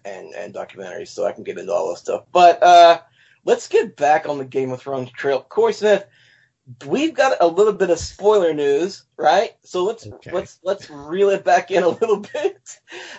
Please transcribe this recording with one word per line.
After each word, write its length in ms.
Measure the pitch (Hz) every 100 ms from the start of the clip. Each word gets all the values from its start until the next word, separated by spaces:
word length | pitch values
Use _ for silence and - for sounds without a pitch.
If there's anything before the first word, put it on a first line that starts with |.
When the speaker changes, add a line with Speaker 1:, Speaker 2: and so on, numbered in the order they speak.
Speaker 1:
and, 280 | 98 92 85
and 200 | - 98
documentaries, 540 | 95 90 95 92 85 87
so 180 | 98 92
I 60 |
can 100 | 98
get 160 | 95 92
into 140 | 90
all 180 | 87 87
this 80 | 87
stuff. 240 | - - -
But, 300 | 175 175 -
uh, 380 | 175 175 170 170 _ _ _ _
let's 220 | 170 - -
get 280 | 440 214 123
back 320 | 143 156 151
on 100 | 143
the 60 |
Game 260 | 131 135 131
of 100 | 127
Thrones 300 | 135 135 123
trail. 320 | - 139 135
Corey 300 | - - 226
Smith, 340 | - 208 196 - _ _ _ _ _ 131 120 139
we've 280 | 220 320
got 220 | - 269 -
a 60 | 170
little 240 | 170 214
bit 180 | 185 185
of 80 | 165
spoiler 560 | - - 202 208 165
news, 480 | 151 143 143 190 - _ -
right? 400 | 151 185 226 _
So 180 | _ 180
let's, 240 | 190 226 107
Speaker 2:
Okay. 240 | - -
Speaker 1:
let's, 300 | 175 185 _
let's 260 | 180 196 -
reel 420 | 143 147 180 196
it 120 | 190
back 280 | 175 180 -
in 100 | 190
a 60 | 180
little 300 | - 226 202
<laughs> 140 | 208
bit. 460 | 302 370 - - - _ - -